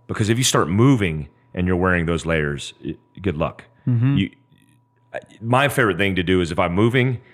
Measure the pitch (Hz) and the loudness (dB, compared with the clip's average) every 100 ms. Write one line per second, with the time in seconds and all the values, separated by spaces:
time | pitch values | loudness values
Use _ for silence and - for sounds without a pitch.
0 | - 95 104 117 131 135 76 95 127 131 | -10 -4 0 0 0 0 0 4 4 4
1 | 95 78 69 _ _ - 90 90 92 90 | 0 -4 -10 _ _ -4 -2 0 2 2
2 | 82 85 82 82 73 71 - - - - | 0 -2 -2 -2 -2 -4 -10 -12 -12 -12
3 | _ - 92 76 78 - - _ - 120 | _ -8 -6 -2 -4 -6 -18 _ -2 0
4 | 127 139 95 - _ _ _ _ _ _ | 2 0 -2 -6 _ _ _ _ _ _
5 | _ - - - 113 123 143 - 113 87 | _ -16 -16 -12 -2 0 2 2 0 2
6 | 98 92 85 92 85 85 87 87 113 131 | 0 0 2 2 2 0 0 2 2 2
7 | 127 123 - | 0 -2 -10